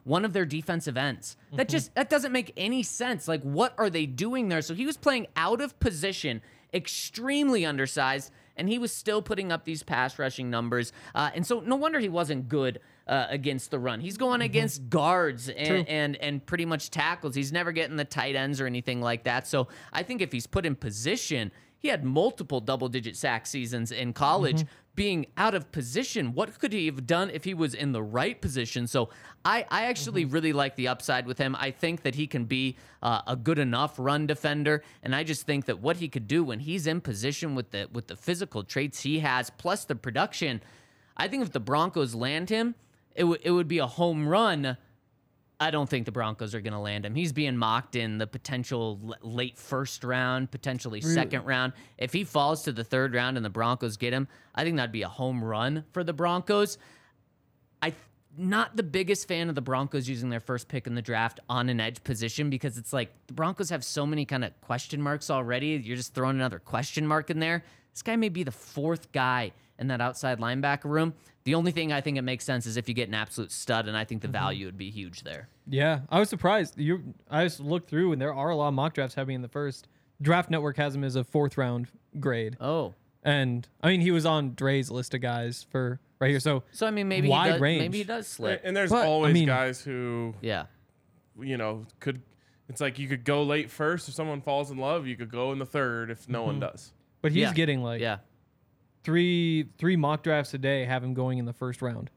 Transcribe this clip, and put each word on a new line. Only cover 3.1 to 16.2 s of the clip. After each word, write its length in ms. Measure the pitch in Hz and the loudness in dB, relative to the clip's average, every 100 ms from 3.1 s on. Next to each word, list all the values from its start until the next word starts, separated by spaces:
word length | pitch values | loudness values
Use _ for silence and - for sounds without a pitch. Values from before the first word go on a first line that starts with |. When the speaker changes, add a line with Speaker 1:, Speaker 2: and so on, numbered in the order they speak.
| 196 160 | -2 0
Speaker 1:
Like, 140 | 160 | -2
what 300 | 139 147 247 - | 0 2 2 2
are 120 | 214 | 0
they 160 | 165 151 | 2 -2
doing 420 | 127 220 254 208 | -2 -2 0 2
there? 120 | 160 | 0
So 120 | 151 | 0
he 120 | 170 269 | -2 -2
was 100 | - | 2
playing 300 | 294 247 196 160 | 2 2 -2 0
out 240 | 175 233 | 2 2
of 160 | 285 - | -2 0
position, 640 | 240 160 190 185 151 113 - - - 180 - | 0 2 -2 -2 -2 -4 -8 -20 -4 -4 -4
extremely 760 | - - 214 254 285 285 226 160 | -6 -8 -6 0 2 4 4 2
undersized, 640 | 139 135 147 131 139 - - _ - | 2 0 2 2 2 -4 -18 _ -4
and 140 | 185 | 0
he 100 | 240 | 0
was 140 | 240 | -2
still 280 | - 220 214 | -2 0 0
putting 300 | 208 202 185 | 0 -4 -2
up 140 | 165 - | -2 -2
these 180 | 156 | -8
pass 340 | - 123 127 - | -2 0 0 0
rushing 320 | 135 127 123 | -4 -2 -2
numbers. 440 | 117 117 120 117 - - | 0 0 0 -2 -8 -6
Uh, 160 | - 147 - | 0 0 0
and 100 | 175 | -2
so 140 | 240 | -2
no 160 | 180 269 | 0 0
wonder 240 | 311 302 | 2 0
he 100 | 208 | 0
wasn't 380 | 170 156 135 123 | 0 0 -2 0
good, 320 | 147 127 117 - _ - | 0 0 -2 -12 _ -2
uh, 200 | 135 123 | 0 0
against 400 | 139 139 131 - | -2 -2 -4 -4
the 80 | 135 | -4
run. 220 | 123 113 | -2 -4
He's 180 | 170 214 | -6 -2
going 180 | 254 240 | 0 2
Speaker 2:
Mm-hmm. 60 | 233 | 2
Speaker 1:
against 440 | 220 220 139 123 | 2 0 -2 0
guards 600 | - 160 180 160 120 127 | 2 4 4 4 0 -8
and, 180 | 117 151 | -2 2
Speaker 2:
True. 180 | 185 156 | 2 2
Speaker 1:
and, 280 | 151 147 | 0 0
and 280 | 139 | 0